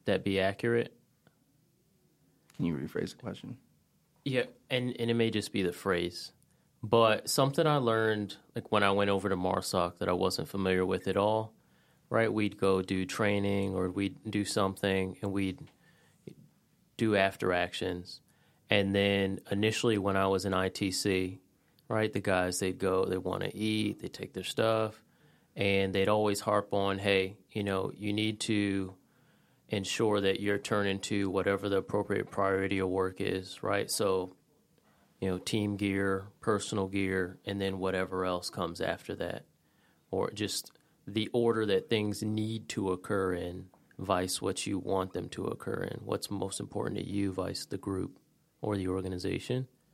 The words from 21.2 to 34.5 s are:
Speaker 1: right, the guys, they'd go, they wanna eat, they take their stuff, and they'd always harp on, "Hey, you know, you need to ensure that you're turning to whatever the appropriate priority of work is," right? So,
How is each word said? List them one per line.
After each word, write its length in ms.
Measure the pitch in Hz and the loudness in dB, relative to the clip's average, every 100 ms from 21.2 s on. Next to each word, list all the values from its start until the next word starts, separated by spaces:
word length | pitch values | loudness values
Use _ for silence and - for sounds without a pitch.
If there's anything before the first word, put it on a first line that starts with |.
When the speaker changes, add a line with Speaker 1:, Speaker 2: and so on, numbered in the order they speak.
| 92 98 _ _ _ _ - | 0 -6 _ _ _ _ -6
Speaker 1:
right, 240 | 113 110 | -2 -2
the 80 | 107 | -2
guys, 380 | 98 92 90 87 | 0 2 0 0
they'd 200 | 95 92 | -2 0
go, 260 | 95 92 | 0 2
they 140 | 95 92 | 0 -2
wanna 320 | 90 95 98 | -2 -4 -4
eat, 460 | 98 107 107 104 - | -2 -2 0 0 -4
they 80 | - | -10
take 240 | - 101 | -10 -10
their 120 | 95 | -8
stuff, 580 | - - 113 110 110 - _ _ _ _ _ | -6 0 2 2 0 -6 _ _ _ _ _
and 400 | - 101 98 98 | -2 2 2 2
they'd 140 | 95 98 | 2 2
always 320 | 107 107 101 | 4 2 0
harp 320 | - 104 - | 0 0 2
on, 260 | 101 98 98 | 0 0 0
"Hey, 380 | 101 98 95 104 _ | 2 4 2 -6 _
you 120 | 107 | -4
know, 300 | 101 95 - - | -2 0 -2 -4
you 160 | 104 | -2
need 280 | 104 107 107 | 0 0 -2
to 540 | - 104 101 98 95 - _ _ _ _ _ _ - | 0 0 2 0 -4 -10 _ _ _ _ _ _ -4
ensure 520 | 107 95 - 113 104 | -4 -2 0 2 4
that 200 | 98 98 | 2 0
you're 180 | 101 101 | 0 -2
turning 420 | - 107 101 98 | 0 0 2 -2
to 280 | - 101 98 | -2 -2 0
whatever 380 | 95 95 98 101 | 0 2 0 0
the 100 | 98 | 0
appropriate 520 | 92 - 104 101 101 | 0 -2 0 -2 -2
priority 480 | - 98 95 95 98 | 0 2 2 0 0
of 100 | 92 | 0
work 320 | 95 95 92 | 0 -2 -2
is," 420 | 98 95 92 - | -2 -2 -4 -8
right? 280 | 101 101 101 | -2 -2 -2
So, 440 | - 101 95 90 - _ | 0 0 0 -2 -10 _